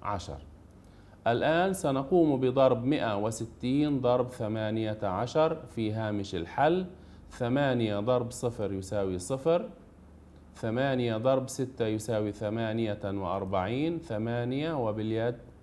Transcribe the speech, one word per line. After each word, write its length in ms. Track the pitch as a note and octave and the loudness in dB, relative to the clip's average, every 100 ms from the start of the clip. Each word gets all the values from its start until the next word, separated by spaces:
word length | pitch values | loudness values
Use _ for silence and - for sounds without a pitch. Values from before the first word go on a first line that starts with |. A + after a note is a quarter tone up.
عشر. 360 | - G2 - D2 - - - - - - - - - | -6 -6 -6 -12 -14 -20 -20 -20 -20 -20 -20 -4 2
الآن 460 | - C#3+ E3 F#3+ | 4 4 4 2
سنقوم 680 | F#3 D3+ C3+ C3+ F#3 D#3 C3 | 2 0 0 4 4 6 4
بضرب 440 | B2+ C3 C3 A#2+ | 4 6 6 6
مائة 400 | B2 D3+ A2+ G2+ | 2 0 0 0
وستين 760 | G#2+ A2+ A2+ - B2 C#3 D3+ C#3 | -2 -4 -8 -6 -2 2 2 2
ضرب 280 | B2 B2+ A#2+ | 4 4 2
ثمانية 680 | - A2 A2 A2 A2 A2 G#2+ | -2 -4 -2 -2 0 -2 -2
عشر 540 | G2+ F#2 A#2 D#3 D#3+ - - | -2 -2 0 2 2 0 -8
في 180 | - A2 | -4 -2
هامش 420 | G#2+ G#2+ G#2 F#2+ | -2 -2 -2 -2
الحل. 520 | F2+ E2+ - D3 F3+ F#3 - - - - | -4 -4 2 2 2 -2 -10 -20 -20 -14
ثمانية 680 | - A#2+ C3 C#3 B2 A2+ G2+ | -6 0 2 2 2 0 0
ضرب 300 | A2 B2 A#2 | 2 2 0
صفر 420 | - B2 A#2 G2 | -4 -4 -2 -4
يساوي 460 | G2 F#2 G#2 G2 F2+ | -4 -4 -2 -2 -2
صفر، 500 | - C3+ E3 E3+ A3+ - - - - - - - - | -4 -2 2 0 0 -12 -20 -20 -20 -20 -20 -20 -20
ثمانية 640 | - A#2 A#2 C#3 B2+ A#2+ A2 | -8 -4 0 0 0 0 0
ضرب 320 | B2+ C3+ B2 | 2 2 0
ستة 380 | - B2+ - A2 | -4 -4 -2 -2
يساوي 460 | A2 A2 A2 G#2+ | -2 0 0 0
ثمانية 680 | G2+ G#2+ A2 A2+ A2 A2 G2+ | -2 -2 -2 -2 0 -2 -2
وأربعين، 960 | G2+ G2 F2+ F#2+ F#2+ F#2+ F#2 B2+ D#3 E3+ | -4 -4 -2 -2 0 0 0 0 -2 -4
ثمانية 880 | - G#2+ A2+ A#2+ A#2+ C3 D#3+ D3+ A2 | -4 -4 -2 -2 -2 -2 -2 -2 -2
وباليد 460 | G#2 A2 A2 A#2 A#2+ - - | -2 -2 0 -2 -4 -10 -20